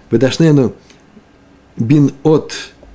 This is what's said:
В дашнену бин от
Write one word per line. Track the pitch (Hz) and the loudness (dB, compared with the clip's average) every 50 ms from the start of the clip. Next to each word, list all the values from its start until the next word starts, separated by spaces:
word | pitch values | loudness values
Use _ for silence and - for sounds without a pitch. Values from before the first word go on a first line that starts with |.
| _ _ | _ _
В | 113 117 | -2 0
дашнену | 131 127 - - 165 160 147 139 127 104 - - _ _ - _ _ _ _ - _ _ _ _ _ _ _ _ _ _ _ - | 0 -2 0 0 0 2 2 2 0 -2 -4 -10 _ _ -20 _ _ _ _ -20 _ _ _ _ _ _ _ _ _ _ _ -8
бин | 120 113 147 151 143 135 139 - - | -2 0 2 2 2 0 -2 -2 0
от | 151 160 143 - - - - - - - _ - - - | 0 0 0 0 -4 -12 -14 -14 -16 -20 _ -20 -20 -20